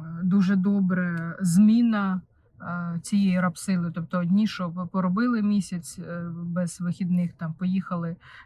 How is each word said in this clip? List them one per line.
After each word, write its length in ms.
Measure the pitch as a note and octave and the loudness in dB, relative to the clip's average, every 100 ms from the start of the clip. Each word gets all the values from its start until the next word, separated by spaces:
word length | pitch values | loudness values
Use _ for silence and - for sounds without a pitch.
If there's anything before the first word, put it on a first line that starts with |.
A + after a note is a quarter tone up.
| D#3+ E3 | -8 -4
дуже 340 | F3+ G3+ F#3 G3 | 2 4 4 2
добре 800 | F#3 G3+ F#3 F3+ F3+ E3+ E3 - | 2 2 2 0 -2 -4 -6 -4
зміна, 800 | F#3 E3+ G#3+ A3+ A#3 G#3+ G3 F#3 - _ _ - | 2 6 8 6 4 2 0 -2 -6 _ _ -16
е, 380 | - F3 F3 E3+ | -10 -8 -6 -6
цієї 380 | - G3+ G3 F3+ | -2 2 2 2
рабсили. 520 | F3+ E3 - F#3 F3 | 0 -2 -2 -2 -2
Тобто 240 | E3 E3 F#3 | -6 -4 -2
одні, 280 | F3 G3 G#3+ | 2 2 2
що 240 | - F3 | -2 -6
по-, 160 | F3 F3+ | -6 -4
поробили 560 | G3 F#3 F#3 B3 A#3 | -2 0 2 2 2
місяць, 560 | G#3 G#3 F3+ F3+ - - | 2 2 0 -6 -10 -12
е, 320 | E3 F3 F3 | -10 -8 -8
без 460 | E3+ F3 F3 F3 - | -8 -4 -2 -4 -4
вихідних, 520 | F3 E3+ F3+ F3+ F3 | -4 -2 0 0 0
там, 220 | - E3 | -4 -8
поїхали 640 | D#3+ F#3 F#3+ - F3+ E3+ E3+ - - | -4 -2 -2 -2 -4 -6 -8 -14 -20